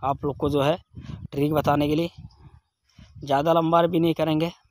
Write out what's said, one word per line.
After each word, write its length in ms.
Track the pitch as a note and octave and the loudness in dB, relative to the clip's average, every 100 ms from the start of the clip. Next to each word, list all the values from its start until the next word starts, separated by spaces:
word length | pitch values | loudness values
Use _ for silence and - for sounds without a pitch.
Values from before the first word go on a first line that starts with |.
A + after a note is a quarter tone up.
आप 200 | C3 C#3 | -4 -4
लोग 120 | D3 C#3 | -4 -4
को 140 | D3 | -2
जो 100 | C#3+ | 2
है 160 | C#3 E3+ _ - - - - | 2 0 _ -20 -16 -14 -10
ट्रिक 200 | C#3+ D3 | -2 0
बताने 360 | D3+ D3 C#3+ D3 | 0 2 2 2
के 60 | |
लिए 160 | D3+ E3+ - - - - - _ _ _ _ - - | 0 -2 -8 -20 -20 -20 -20 _ _ _ _ -20 -18
ज़्यादा 280 | C#3+ C#3 D3+ | -2 0 4
लंबा 300 | E3+ D#3+ E3+ | 2 4 4
भी 160 | E3+ E3+ | 4 2
नहीं 140 | E3 | 2
करेंगे 360 | D#3 D#3+ D#3 E3 - _ | 0 0 0 -2 -6 _